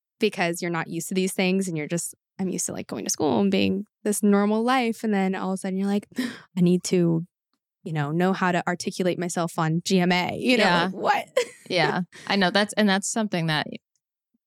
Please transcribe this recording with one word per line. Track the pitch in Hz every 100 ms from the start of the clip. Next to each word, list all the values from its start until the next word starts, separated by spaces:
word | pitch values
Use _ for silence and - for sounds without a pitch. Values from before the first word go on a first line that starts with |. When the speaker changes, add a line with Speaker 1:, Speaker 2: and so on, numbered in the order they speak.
| _ _
Speaker 1:
Because | 214 208 175 170
you're | 175
not | 170 -
used | 165 -
to |
these | 190 185
things, | - 185 190 185
and | 160
you're | 147
just, | 170 - - _ -
I'm | 185
used | - -
to, |
like, | - -
going | 117
to | -
school | - 151 220
and | 196
being | 190 196 190 208 _
this | 214 208
normal | 208 202 208 220
life. | 240 262 233 226
And | 226
then | 202 190 190
all | 190
of |
a | 190
sudden | 196 190
you're | 196
like, | 202 -
<gasps> | - 247 - - 185
"I |
need | 175 180
to, | - 185 170 165 175 _ _ _ _ _
you | -
know, | 156 143
know | 165 185
how | 185 185
to | 175 175
articulate | 175 - - 180 170
myself | 175 185 165 -
on | 160 165
G | - 190
M | 175
A." | 180 170 80
You | 240 240
know, |
Speaker 2:
Yeah. | 190 175 180
Speaker 1:
like, |
what? | - - 807 -
<laughs> | - 466 - -
Speaker 2:
Yeah. | 180 156 180 180 - -
I |
know | 202 180
that's, | 196 208
and | - 208
that's | 190 -
something | 233 214 180 160
that, | 151 - - _ _ _ _ _ _